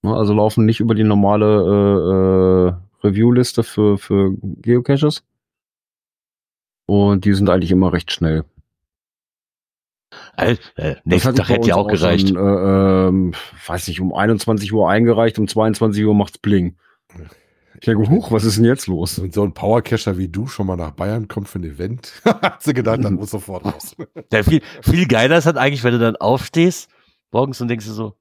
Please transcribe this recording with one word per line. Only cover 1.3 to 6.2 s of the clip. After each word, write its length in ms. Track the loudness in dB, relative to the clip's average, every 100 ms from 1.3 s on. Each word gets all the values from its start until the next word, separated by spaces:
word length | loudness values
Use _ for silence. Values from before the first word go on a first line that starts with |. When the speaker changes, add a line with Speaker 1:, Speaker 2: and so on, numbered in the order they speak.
| 2 2
Speaker 1:
äh, 1600 | 2 2 2 2 2 0 0 2 2 4 4 2 -2 -14 _ -2
äh, 20 |
Review-Liste 560 | 2 2 2 0 -2
für, 340 | -4 0 2 0
für 360 | -2 0 0 -2
Geocaches. 800 | -8 -8 0 0 2 0 0 -2 _ _ _ _ _ _ _ _ _ _